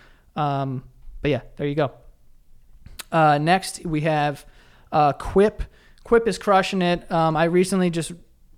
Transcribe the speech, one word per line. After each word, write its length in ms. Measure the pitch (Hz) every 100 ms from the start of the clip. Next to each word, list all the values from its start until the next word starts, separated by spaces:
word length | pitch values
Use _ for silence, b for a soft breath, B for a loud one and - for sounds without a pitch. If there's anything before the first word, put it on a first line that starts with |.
| - _ _ -
Um, 480 | 147 139 139 131 - - - -
but 100 | 143
yeah, 100 | 131 - -
there 100 | 147
you 80 | 143
go. 160 | 139 - - - - - _ - - - - - -
Uh, 260 | 170 156 147
next, 480 | 151 190 - - 175
we 160 | 156
have, 440 | 156 151 147 139 - - - - _
uh, 220 | 160 147
Quip. 500 | 135 - 190 208 214 - _ _ -
Quip 240 | - 233 226
is 100 | 208
crushing 440 | - 190 185 196
it. 280 | 175 175 -
Um, 240 | 170 160 156
I 80 | 165
recently 440 | 180 185 196 180
just 220 | 165 156 175 - _ _